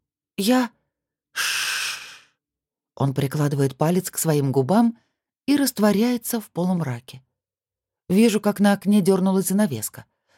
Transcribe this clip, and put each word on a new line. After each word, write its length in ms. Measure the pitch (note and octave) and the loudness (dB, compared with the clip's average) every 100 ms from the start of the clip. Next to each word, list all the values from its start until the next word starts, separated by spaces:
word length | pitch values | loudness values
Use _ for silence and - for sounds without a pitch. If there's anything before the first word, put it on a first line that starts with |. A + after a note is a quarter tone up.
| _ _ _ - | _ _ _ -4
Я...» 340 | G3 B3+ A#3+ - _ _ _ _ _ | 0 2 0 -8 _ _ _ _ _
Ш-ш-ш. 380 | - - - - - - - - - _ _ _ _ _ _ _ - | -8 -6 -4 -6 -6 -8 -10 -16 -20 _ _ _ _ _ _ _ -4
Он 140 | C#3 | -4
прикладывает 640 | C3 C#3 D3+ C#3+ C#3+ C#3 - | -2 -4 -2 -2 0 -2 0
палец 340 | D#3 F3+ F3+ | 0 0 -4
к 80 | - | -6
своим 340 | D#3+ D3 C#3 | -2 0 0
губам 460 | C3+ C3 G3+ A#3 A#3 _ _ _ _ - | 0 2 2 2 -2 _ _ _ _ -2
и 100 | C#4+ | 0
растворяется 840 | C4+ - G#3 G3 A#3+ A#3+ - A#3 | 0 0 2 2 0 -2 -4 -8
в 120 | - | -6
полумраке. 720 | E3 F#3 F3+ D3 A#2+ - - _ _ _ _ _ _ _ _ - | -4 -2 -2 -4 -8 -12 -20 _ _ _ _ _ _ _ _ -2
Вижу, 320 | F#3 A3+ G3+ | 4 4 4
как 180 | G#3 G3+ | -2 2
на 140 | G3+ | 2
окне 260 | G3+ F#3+ G#3 | 2 2 2
дёрнулась 480 | F3+ F#3+ F#3+ F#3+ F#3+ | 4 2 2 0 0
занавеска. 560 | G3 G#3+ A#2 - - - _ _ | 0 0 -2 -8 -12 -20 _ _